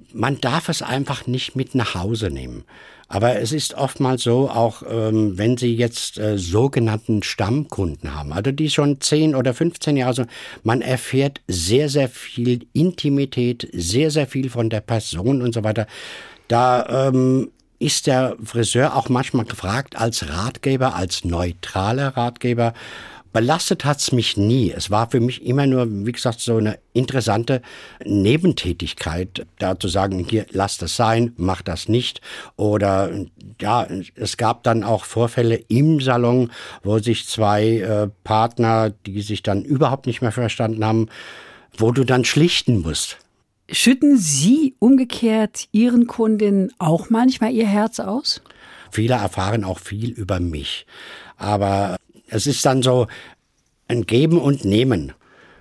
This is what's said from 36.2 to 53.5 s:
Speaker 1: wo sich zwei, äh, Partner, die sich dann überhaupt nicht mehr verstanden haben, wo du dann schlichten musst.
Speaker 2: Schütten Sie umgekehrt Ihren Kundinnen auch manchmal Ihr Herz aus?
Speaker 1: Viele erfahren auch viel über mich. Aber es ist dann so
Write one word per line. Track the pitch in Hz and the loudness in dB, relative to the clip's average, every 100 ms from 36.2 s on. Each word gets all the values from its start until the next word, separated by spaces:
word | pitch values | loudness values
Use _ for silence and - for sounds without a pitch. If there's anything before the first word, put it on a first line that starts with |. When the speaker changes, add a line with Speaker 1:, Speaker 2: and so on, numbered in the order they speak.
| 120 123 120 - - - | 4 2 2 -4 -18 -10
Speaker 1:
wo | 98 110 | -2 0
sich | 107 110 - | 2 -2 -2
zwei, | - 107 104 110 113 | 0 2 4 2 2
äh, | 104 107 104 - - | 0 -2 -2 -6 -2
Partner, | 107 117 - 113 113 110 104 - | 2 2 2 2 4 2 -4 -8
die | 98 | -8
sich | 104 104 | -6 -6
dann | - 101 | -2 -2
überhaupt | - 135 143 135 - | 0 2 2 0 -4
nicht | 117 | -2
mehr | 120 | -2
verstanden | 113 117 - 113 110 | 0 -2 -2 -2 0
haben, | 110 113 110 - - - - - _ - | 0 2 0 -6 -18 -20 -20 -20 _ 0
wo | 110 | 2
du | 123 | 2
dann | 127 127 120 | 2 2 2
schlichten | - 170 - - 110 | 2 2 2 0 0
musst. | 78 73 - - _ _ _ _ _ | 0 -4 -6 -10 _ _ _ _ _
Speaker 2:
Schütten | - 233 262 294 269 | 0 4 4 6 6
Sie | 165 139 165 277 285 - | 4 2 4 4 2 2
umgekehrt | 226 269 247 - 233 220 214 - - | 4 6 4 0 0 2 0 -4 -2
Ihren | 208 240 240 233 | 2 4 4 4
Kundinnen | - 220 214 208 196 190 - | 2 0 2 4 2 0 -2
auch | 165 165 - | 0 0 2
manchmal | 226 254 262 226 | 2 2 2 0
Ihr | 247 226 | 2 2
Herz | 208 220 - | 2 0 -2
aus? | 190 220 - - - - - - - | -6 -4 -4 -6 -10 -20 -20 -20 -8
Speaker 1:
Viele | - 113 | -2 2
erfahren | 123 101 - 95 113 | 2 0 -2 -2 -2
auch | 92 92 | -2 -6
viel | - 101 117 | -8 -6 -6
über | 113 98 92 | -6 -4 -2
mich. | 87 76 - - - - - - - - | -2 -4 -8 -10 -12 -20 -20 -20 -20 -8
Aber | 98 104 98 98 101 92 - _ _ | -2 0 2 0 0 -4 -12 _ _
es | 113 131 | -4 -2
ist | 135 143 | 0 2
dann | 135 | 2
so | 127 127 113 - - - _ | 4 2 0 -4 -20 -20 _